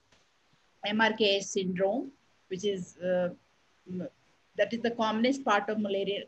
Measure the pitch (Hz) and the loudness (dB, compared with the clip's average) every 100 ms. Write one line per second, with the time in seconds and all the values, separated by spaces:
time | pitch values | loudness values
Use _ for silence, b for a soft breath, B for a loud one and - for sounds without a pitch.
0 | _ _ _ _ _ _ _ _ 208 214 | _ _ _ _ _ _ _ _ -2 2
1 | 220 214 214 196 190 202 185 180 196 233 | 2 4 4 2 0 -2 -2 0 0 0
2 | 269 - _ _ - 185 202 190 180 - | -4 -12 _ _ -12 -6 -4 -4 -6 -6
3 | 180 180 180 - _ _ _ _ - 180 | 0 0 0 -4 _ _ _ _ -12 -8
4 | 160 - _ _ _ - 208 233 233 233 | -10 -12 _ _ _ -2 0 0 -2 0
5 | 220 220 247 269 - 208 208 220 208 196 | 0 2 2 2 2 2 2 -2 0 -2
6 | 196 202 | -2 -4